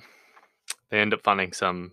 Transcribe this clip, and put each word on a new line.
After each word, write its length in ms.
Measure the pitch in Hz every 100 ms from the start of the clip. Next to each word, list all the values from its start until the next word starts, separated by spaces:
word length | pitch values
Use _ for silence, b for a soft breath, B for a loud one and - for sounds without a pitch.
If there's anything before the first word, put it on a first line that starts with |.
| b b b b b b - - -
They 100 | 107
end 140 | 104
up 80 | 107
finding 320 | - 98 92
some 380 | - 95 90 90